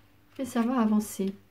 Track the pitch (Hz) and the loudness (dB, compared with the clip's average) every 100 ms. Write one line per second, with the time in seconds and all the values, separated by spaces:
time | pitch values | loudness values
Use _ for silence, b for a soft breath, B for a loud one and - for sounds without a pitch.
0 | b _ _ - 262 240 233 262 220 214 | b _ _ -10 -4 -2 0 2 4 2
1 | 214 - 190 196 _ | 0 -4 -4 -6 _